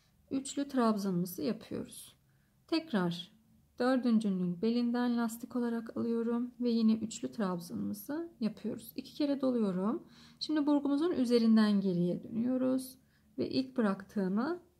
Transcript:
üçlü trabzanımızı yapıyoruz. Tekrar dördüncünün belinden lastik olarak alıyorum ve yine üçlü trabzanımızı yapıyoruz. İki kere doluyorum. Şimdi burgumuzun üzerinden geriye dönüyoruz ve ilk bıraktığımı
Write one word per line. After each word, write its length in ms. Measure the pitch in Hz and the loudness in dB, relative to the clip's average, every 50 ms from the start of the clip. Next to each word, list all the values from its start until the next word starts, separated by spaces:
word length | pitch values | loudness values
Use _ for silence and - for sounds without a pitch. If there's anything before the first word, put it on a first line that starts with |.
| _ _ _ _ _ - | _ _ _ _ _ -6
üçlü 380 | - 269 269 - - 285 285 285 | -4 -4 -4 -4 -4 -6 -4 -2
trabzanımızı 760 | 269 254 233 220 208 196 196 196 180 175 185 185 - - 294 | 0 2 2 2 2 2 0 0 0 0 -2 -2 -4 -4 -4
yapıyoruz. 760 | 247 - - - - - - - - - - - - - _ _ _ _ _ _ _ _ _ _ | -4 -4 -6 -8 -10 -10 -8 -8 -10 -14 -18 -20 -20 -20 _ _ _ _ _ _ _ _ _ _
Tekrar 640 | - 330 320 320 - 240 190 180 170 170 175 - - - _ _ _ _ _ _ _ _ - | -6 -4 -4 -4 -2 0 0 0 0 -2 -4 -8 -14 -20 _ _ _ _ _ _ _ _ -2
dördüncünün 840 | 247 254 269 247 254 240 226 214 220 202 190 180 180 175 175 175 220 | 0 2 2 2 2 2 2 2 2 2 0 0 0 -2 -2 0 0
belinden 540 | 226 233 240 240 240 240 240 247 247 233 | 0 2 2 0 0 0 0 0 0 0
lastik 400 | 233 233 226 226 - - - - | 0 -2 -2 -4 -8 -10 -6 -4
olarak 400 | 247 240 233 226 233 226 - - | -2 -2 -2 -2 -4 -6 -6 -6
alıyorum 580 | 226 226 233 233 233 226 226 233 240 247 247 - - | -4 -2 -2 0 0 0 0 0 -2 -2 -4 -4 -2
ve 100 | 240 240 | 0 2
yine 240 | 233 226 220 220 220 | 2 4 4 4 4
üçlü 380 | 220 220 220 - - - 254 - | 2 0 -4 -6 -6 -8 -6 -4
trabzanımızı 1000 | 233 202 185 185 175 170 - 233 208 202 202 208 - - - 285 330 339 339 - - | -2 -2 -2 -2 -4 -6 -8 -6 -6 -4 -4 -6 -6 -8 -6 -6 -6 -6 -8 -6 -4
yapıyoruz. 520 | 233 202 - - - 214 - 226 - - - | -4 -4 -4 -4 -6 -8 -8 -8 -12 -12 -12
İki 180 | - - - - | -12 -12 -10 -4
kere 260 | - 302 285 277 277 | -2 0 0 0 0
doluyorum. 680 | 269 262 247 233 214 196 175 185 190 220 285 339 - - - - - - - - | 0 0 2 2 2 2 2 0 0 0 0 -2 -6 -12 -20 -20 -20 -20 -16 -10
Şimdi 260 | - - 302 311 285 | -4 -2 0 2 4
burgumuzun 440 | 294 294 285 285 277 285 285 330 359 | 4 4 4 4 2 2 2 2 2
üzerinden 720 | - - 254 226 240 233 226 226 220 220 214 208 208 196 | 2 2 2 4 4 6 6 6 8 8 6 6 4 4
geriye 420 | 196 190 175 175 175 175 170 - - | 2 2 2 2 2 2 0 -2 -6
dönüyoruz 760 | - 226 220 240 247 254 254 262 254 262 262 262 - - - _ _ _ _ _ _ _ - | -6 -4 -2 -2 0 0 0 2 2 0 0 -2 -6 -12 -20 _ _ _ _ _ _ _ -6
ve 120 | - - | -4 -2
ilk 260 | - 262 262 - - | -2 -2 -2 -2 0
bıraktığımı 840 | 247 220 196 196 196 - - - 208 185 180 196 214 254 311 349 359 - _ _ | 0 0 0 0 -2 -6 -6 -2 -2 0 0 0 0 0 -2 -4 -6 -8 _ _